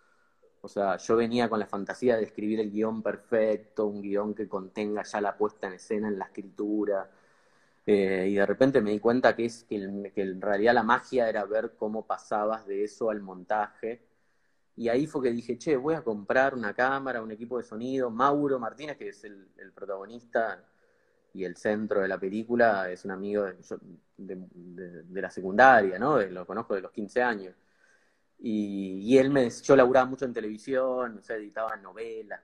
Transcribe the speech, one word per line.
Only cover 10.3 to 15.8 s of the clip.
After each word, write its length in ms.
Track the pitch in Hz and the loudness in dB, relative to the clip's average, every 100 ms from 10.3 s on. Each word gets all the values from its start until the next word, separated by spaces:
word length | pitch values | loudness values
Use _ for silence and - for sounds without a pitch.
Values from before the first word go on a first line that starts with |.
| 92 | -2
realidad 320 | 101 101 113 | -2 2 4
la 100 | 120 | 4
magia 460 | 110 127 - 127 113 | 4 0 2 0 0
era 160 | 107 | 0
ver 300 | 101 107 113 - | -2 -2 -4 -6
cómo 300 | 107 107 - | -6 -6 -6
pasabas 600 | 95 - 110 107 110 101 | -8 -4 -2 -2 -2 -4
de 160 | 98 | -4
eso 280 | 104 - 113 | -4 -2 -2
al 100 | 107 | -2
montaje. 800 | 95 90 90 107 104 - 113 120 _ _ _ _ _ _ _ - | -8 -12 -4 -2 -2 -6 -10 -10 _ _ _ _ _ _ _ -6
Y 120 | 117 | -2
ahí 180 | 120 151 | 0 -2
fue 180 | 147 | -2
que 60 | 127 | -2
dije, 280 | 120 - 117 | -2 -4 -6
"Che, 180 | - | 0
voy 180 | 135 | 0